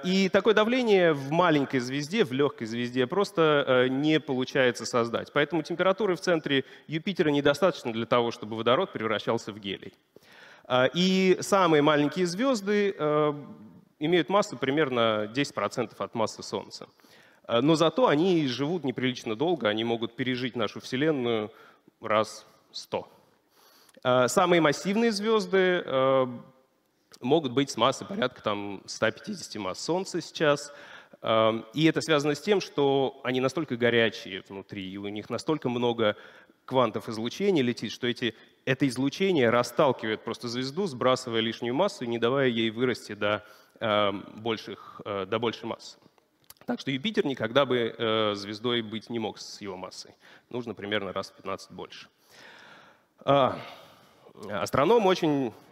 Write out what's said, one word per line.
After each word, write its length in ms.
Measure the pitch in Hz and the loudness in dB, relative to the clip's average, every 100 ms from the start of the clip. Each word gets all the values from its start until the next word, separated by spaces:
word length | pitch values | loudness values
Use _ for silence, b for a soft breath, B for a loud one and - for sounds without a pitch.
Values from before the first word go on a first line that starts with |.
и 240 | 185 190 190 | 2 2 4
такое 260 | 220 226 | 4 4
давление 580 | 208 214 254 233 190 170 | 4 4 2 4 4 4
в 180 | 143 135 | 2 0
маленькой 500 | 170 180 151 131 135 | 2 4 4 2 -2
звезде, 440 | 120 139 147 226 | -2 -4 -2 0
в 80 | 147 | 0
лёгкой 340 | 131 143 - 110 | 2 0 -2 -8
звезде 400 | 117 120 123 123 | -6 -4 -2 0
просто, 580 | 196 196 - 156 147 135 | 0 -2 2 4 4 4
э, 220 | 127 131 | 4 2
не 320 | 131 151 156 | 2 2 2
получается 640 | 135 127 127 143 127 117 113 | 0 -4 0 2 2 2 -2
создать. 460 | 123 117 110 - | 0 0 -2 -2
Поэтому 300 | 147 147 165 | 0 0 -2
температуры 520 | 151 170 185 190 208 | -4 0 0 2 0
в 60 | 170 | 0
центре 440 | 185 165 151 139 - B B | 0 0 0 0 -2 B B
Юпитера 440 | 160 202 180 160 | -6 -4 0 2
недостаточно 600 | 143 143 139 185 - 127 | 4 2 4 2 0 -4
для 140 | 110 113 | -4 2
того, 240 | 123 117 | 2 2
чтобы 260 | - 107 110 | -2 -8 -2
водород 360 | 113 139 190 | 2 2 0
превращался 600 | 113 110 104 - 117 - | -4 -2 -2 -2 -2 -4
в 60 | 104 | -10
гелий. 340 | 101 92 - - _ - B B B B B | -10 -10 -12 -20 _ -20 B B B B B
Э, 200 | 127 131 | 2 2
и 420 | 170 185 190 190 175 | 2 2 4 4 2
самые 420 | - 196 175 151 | 2 4 6 6
маленькие 440 | 147 147 147 180 175 | 6 4 2 0 -2
звёзды, 680 | 180 269 233 196 208 202 - | 0 0 0 0 0 0 0
э, 380 | 151 151 151 147 - - - - _ - | 0 2 0 -2 -8 -18 -20 -20 _ -6
имеют 300 | 151 175 156 | 0 2 2
массу 280 | 202 196 - | 0 0 -2
примерно 720 | 131 143 139 123 113 107 107 | -2 0 2 2 2 0 -2
десять 200 | 123 143 | -2 -4
процентов 460 | - 104 - 110 - | -2 -4 -2 -6 -6
от 140 | 98 | -6
массы 280 | 120 107 - | -4 -4 -4
Солнца. 440 | - 104 104 - - _ b b b b - | -8 -8 -8 -16 -20 _ b b b b -2
Э, 120 | 117 | 2
но 140 | 143 | 4
зато 320 | 156 160 254 240 | 4 4 4 4
они 400 | 147 190 165 139 | 4 4 2 0
живут 380 | 120 143 180 | -2 -4 -4
неприлично 500 | 135 120 127 123 117 | -4 -2 -4 -4 -6
долго, 340 | 110 165 160 107 | -2 0 0 0
они 160 | 110 | 0
могут 300 | 117 117 113 | -2 -2 -4
пережить 420 | - 127 123 123 120 | -4 -4 -4 -4 -4
нашу 240 | 104 110 | -4 -6
Вселенную 720 | - 127 156 143 120 110 104 B B B B _ | -6 -2 0 0 0 -2 -4 B B B B _
раз 460 | 107 107 107 - - _ _ | 0 2 2 -4 -20 _ _
сто. 360 | - - 95 - _ _ _ _ b b b b b | -18 -8 -8 -8 _ _ _ _ b b b b b
Э, 260 | 127 127 120 | 0 2 4
самые 320 | 202 175 175 | 4 4 6
массивные 500 | 156 143 180 208 233 | 4 2 -2 0 0
звёзды, 720 | 196 214 220 180 190 185 180 | 0 0 0 2 2 2 0
э, 420 | - 131 131 135 127 120 - _ _ _ _ _ _ - | 0 0 4 4 2 -4 -16 _ _ _ _ _ _ -8
могут 320 | 127 160 135 | 0 2 2
быть 180 | 120 143 | -2 -2
с 60 | - | 2
массой 300 | 127 131 - | 2 2 -6
порядка 360 | 202 127 - | -4 -4 -4
там 400 | 110 104 101 98 - | -6 -4 -6 -10 -12
ста 240 | - 110 | -4 -2
пятидесяти 480 | - - 190 - 107 | -2 -10 -12 -12 -8
масс 200 | 92 90 | -8 -6
Солнца 420 | - 180 190 180 | -4 -4 -4 -8
сейчас. 520 | - - 151 143 - B B B B - | -8 0 2 2 -2 B B B B -8
Эм, 420 | 113 110 110 113 - | 0 2 2 0 -4
и 120 | 151 160 | 0 2
это 160 | 151 | 2
связано 320 | 143 151 147 | 2 0 0
с 60 | 147 | -2
тем, 200 | 202 196 | 0 0
что 580 | - - 139 139 131 - | -2 0 2 2 0 -4
они 160 | 123 127 | -4 0
настолько 360 | 131 170 151 117 | 0 -2 -4 0
горячие 640 | 120 117 110 - 95 95 - | 2 4 2 0 -10 -12 -12
внутри, 420 | 98 - 101 95 | -14 -12 -12 -10
и 80 | 101 | -10
у 100 | 101 | -8
них 220 | 104 101 | -8 -8
настолько 400 | 117 - 151 131 | -6 -2 -2 -2
много 460 | 120 120 117 107 - B B B _ - | 0 0 2 2 0 B B B _ -2
квантов 420 | 131 117 104 120 | 2 2 0 -8
излучения 540 | 107 117 - 202 170 | -6 -6 -2 2 2
летит, 300 | 120 113 - | 2 -2 -6
что 140 | - 123 | -6 -4
эти, 280 | 120 117 - B B - | -4 -4 -6 B B -4
это 200 | 131 139 | 0 0
излучение 600 | 123 139 - 196 165 117 | 0 -2 0 0 4 4
расталкивает 720 | 120 120 - 147 120 110 107 | 4 2 2 2 2 -2 -4
просто 260 | - 107 120 | -6 -8 -8
звезду, 380 | 123 131 151 202 | -8 -6 -6 -6
сбрасывая 540 | 123 127 127 120 113 | 0 2 2 0 -2
лишнюю 340 | 113 - 120 | -2 -4 -4
массу 300 | 135 202 - | 0 -2 -2
и 40 | 120 | -6
не 100 | 117 | -2
давая 300 | 117 135 131 | 0 2 2
ей 220 | 113 113 | 2 0
вырасти 440 | 110 127 107 - | 0 -2 -2 -6
до, 280 | 104 104 104 - B B - | -4 -2 -2 -4 B B -6
эм, 440 | 113 104 101 98 - - | 0 2 2 -2 -8 -10
больших, 640 | 113 107 - 98 - - | -6 -6 -8 -16 -16 -14
э, 200 | 113 101 | -8 -6
до 140 | 95 113 | -2 -2
большей 280 | 117 - 117 | -2 -4 -8
массы. 320 | - - - _ _ _ _ - - - | -10 -14 -20 _ _ _ _ -20 -14 -10
Так 140 | 247 | -8
что 100 | - | -6
Юпитер 360 | 131 214 214 156 | -6 -4 -2 -2
никогда 380 | 127 113 131 | -2 0 2
бы, 300 | 131 127 113 - | 2 2 -2 -2
э, 380 | 113 110 107 | -2 0 0
звездой 480 | 101 98 107 123 120 | -2 -6 -8 -4 -4
быть 280 | 110 110 - | -4 -10 -8
не 80 | 117 | -6
мог 200 | 104 - | -6 -8
с 220 | - - | -16 -14
его 160 | 101 92 | -14 -12
массой. 380 | 92 - - - B B B | -14 -16 -20 -20 B B B
Нужно 240 | 123 117 | -10 -10
примерно 380 | 98 101 107 98 | -10 -4 -4 -2
раз 180 | 95 - | -6 -8
в 40 | |
пятнадцать 360 | - 95 95 - | -10 -10 -10 -10
больше. 380 | 92 87 - - _ B B B B B B B B B _ | -14 -14 -16 -20 _ B B B B B B B B B _
А, 380 | - 139 123 95 B B B B B B B - 98 | 2 4 2 0 B B B B B B B -16 -8
астрономы 560 | 104 104 131 156 233 190 | -6 -2 2 4 4 2
очень, 460 | 175 160 143 120 - B | 2 0 0 -4 -8 B